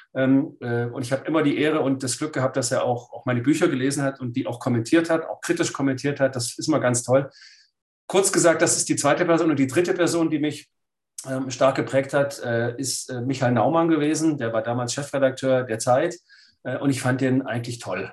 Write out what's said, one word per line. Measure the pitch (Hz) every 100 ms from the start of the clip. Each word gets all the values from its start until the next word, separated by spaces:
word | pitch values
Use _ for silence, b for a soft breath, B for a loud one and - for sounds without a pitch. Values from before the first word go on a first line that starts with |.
| - 131
Ähm, | 131 135 156 -
äh, | 120 120 120
und | 127
ich | 120
habe | 135 -
immer | 156
die | 143 -
Ehre | 151 151
und | 131 135
das | 131 -
Glück | 151
gehabt, | 143 131 139
dass | 127
er | 127
auch, | - - -
auch | - 127
meine | 120
Bücher | 123 165 175
gelesen | 135 135 139
hat | 139 -
und | 127 117
die | -
auch | -
kommentiert | 131 120 117 165 165
hat, | 165 -
auch | -
kritisch | - 170 170
kommentiert | - 135 123 143 139
hat. | 135 127
Das | 120 -
ist | 151
immer | 139
ganz | 123 120
toll. | - 135 143 B B B B _ _ _ -
Kurz | 196 190
gesagt, | 170 165 156
das | 165 -
ist | -
die | 147
zweite | 143 -
Person. | 170 165 165
Und | 139
die | 131
dritte | 135 180
Person, | 180 165 170 160
die | 151
mich, | 147 127 - _ _ _ _ - 131
ähm, | 131 131
stark | 123 135 135
geprägt | 120 135 131 147
hat, | 139 -
äh, | 120 117 120 120
ist, | 131 - -
äh, | 127
Michael | 127 131 123
Naumann | 120 117 160 170
gewesen. | 160 147 151 160 139
Der | 113
war | 113
damals | 113 120 123
Chefredakteur | - 143 139 135 127 131 131
der | 120 110
Zeit. | 123 127 170 175 b b b _
Äh, | - 131
und | 139
ich | 123
fand | 127 127
den | 131 131
eigentlich | 135 120 117 117
toll. | - 92 -